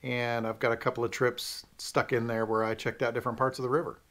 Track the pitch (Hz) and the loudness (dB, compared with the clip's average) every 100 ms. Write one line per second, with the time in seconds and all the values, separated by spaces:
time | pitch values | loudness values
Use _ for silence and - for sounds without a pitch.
0 | 135 123 120 117 113 113 123 117 - 117 | -4 -2 0 0 -2 0 2 2 0 0
1 | 117 - 123 120 - - - - - - | -2 2 0 0 -8 -10 -14 -12 -2 -2
2 | 123 123 117 113 110 110 110 110 - - | 2 0 2 0 2 2 2 0 -4 0
3 | 123 117 123 113 131 131 127 139 160 - | 0 0 -2 2 0 2 0 0 0 -8
4 | _ | _